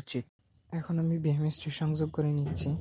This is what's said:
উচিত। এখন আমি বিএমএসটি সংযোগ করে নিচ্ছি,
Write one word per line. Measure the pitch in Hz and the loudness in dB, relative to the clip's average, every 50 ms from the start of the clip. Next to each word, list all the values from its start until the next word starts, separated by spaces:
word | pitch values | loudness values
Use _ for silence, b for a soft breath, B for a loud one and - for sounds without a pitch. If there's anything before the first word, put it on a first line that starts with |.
উচিত। | - - - 123 - _ _ _ _ _ _ _ _ - - | -6 -4 -4 -6 -6 _ _ _ _ _ _ _ _ -8 -6
এখন | 165 156 - 170 165 165 | -6 -4 -2 0 0 2
আমি | 165 165 165 156 | 2 2 2 2
বিএমএসটি | 156 147 147 151 156 151 - - 151 143 - | 2 2 2 2 0 -2 -2 -6 -6 -2 0
সংযোগ | 160 156 156 156 156 156 - | 0 0 2 2 0 0 0
করে | - 151 147 147 | 0 2 2 2
নিচ্ছি, | 147 143 151 160 - - 139 151 170 | 2 0 0 0 -2 -2 -2 -2 -2